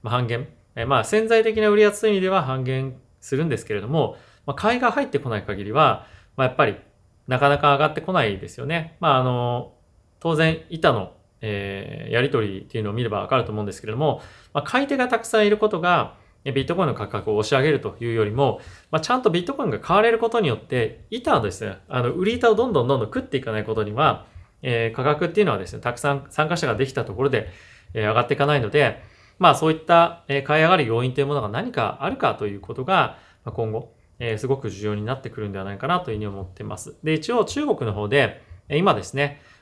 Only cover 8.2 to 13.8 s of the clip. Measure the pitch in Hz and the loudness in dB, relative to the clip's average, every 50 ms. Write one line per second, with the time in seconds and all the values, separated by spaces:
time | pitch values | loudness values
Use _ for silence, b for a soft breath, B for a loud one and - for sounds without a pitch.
8.2 | 120 107 98 95 - 110 - - 123 139 165 170 160 160 - - 170 156 139 131 | 2 0 0 -4 -8 -14 -12 -10 -6 -4 -4 -4 -4 -6 -8 -2 2 2 4 4
9.2 | 127 127 123 123 120 120 120 123 - - _ _ _ _ _ _ _ _ _ _ | 2 2 0 0 0 -2 -2 -4 -6 -8 _ _ _ _ _ _ _ _ _ _
10.2 | - 165 160 151 160 160 165 160 - - 170 160 - 160 123 107 92 - - _ | -2 0 2 2 2 2 2 -2 -6 -12 -8 0 2 2 2 2 -2 -6 -12 _
11.2 | _ _ _ - - 107 104 101 101 98 98 98 104 - 110 110 - 110 113 117 | _ _ _ -10 -8 -6 -4 -4 -4 -6 -6 -8 -10 -10 -12 -12 -8 -2 0 0
12.2 | 131 139 135 120 110 101 95 95 - - - 117 107 101 101 117 123 110 104 98 | 0 2 0 0 -2 -2 -6 -8 -12 -10 -8 -6 -4 -4 -4 -4 -4 -2 -4 -4
13.2 | 98 - - 127 117 - 107 107 104 101 95 - | -2 0 0 0 0 0 -4 -6 -6 -6 -8 -10